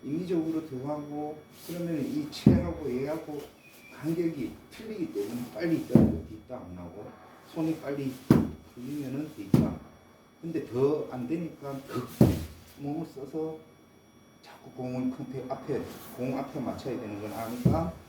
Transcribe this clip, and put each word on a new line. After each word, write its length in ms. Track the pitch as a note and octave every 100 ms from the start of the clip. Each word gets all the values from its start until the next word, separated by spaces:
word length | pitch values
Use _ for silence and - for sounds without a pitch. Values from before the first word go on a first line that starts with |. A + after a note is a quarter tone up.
임의적으로 640 | A#2 D#3 F3+ F3 D#3+ D#3+ -
들어가고, 720 | B2+ C#3 D3+ D3 D3 D3+ D3+ - - -
그러면 320 | E3+ E3+ D#3 B2+
이 260 | D3+ C#3+
체하고 580 | - - - - - C#3+
얘하고 520 | B2 C#3 D#3+ - D3 - - - - -
간격이 600 | - D3+ E3 E3 D3+ A2+ - -
틀리기 420 | - A3 G#3 E3+
때문에 380 | - G2+ A#2+ -
빨리 320 | - E3+ D3+ -
떨어져, 400 | A#2+ - - -
뒷땅 340 | - - B2
안 120 | F2+ F2+
나고. 360 | F2 F#2+ G#2 - - - -
손이 280 | E3 D#3+ D#3+
빨리 320 | C#3 C#3+ C3+ - - - - - -
풀리면은 600 | A#2+ B2 D3 C3 C#3 D#3 -
뒷땅. 420 | - - A2 - - - - - - -
근데 240 | E3 D#3+ -
더 420 | A#2+ C#3 D3+ -
안 160 | B2+ A#2+
되니까 500 | E3 E3 - C#3 C3+ -
더 200 | B2+ B2 - - - E2 - - -
몸을 280 | C#3+ D#3 D#3+
써서 520 | C3+ C#3 D#3+ D#3+ - - - - - - - - -
자꾸 300 | - - -
공을 400 | - B2+ B2+ -
큰 400 | - - C3 -
앞에, 300 | C3+ - B2 - - - -
공 220 | B2+ C3
앞에 200 | B2+ C#3+
맞춰야 360 | A2 - C3+ A#2
되는 200 | G#2+ G2+
건 120 | G#2+
아니까 600 | G#2+ A2+ B2 - D#3+ E3+ -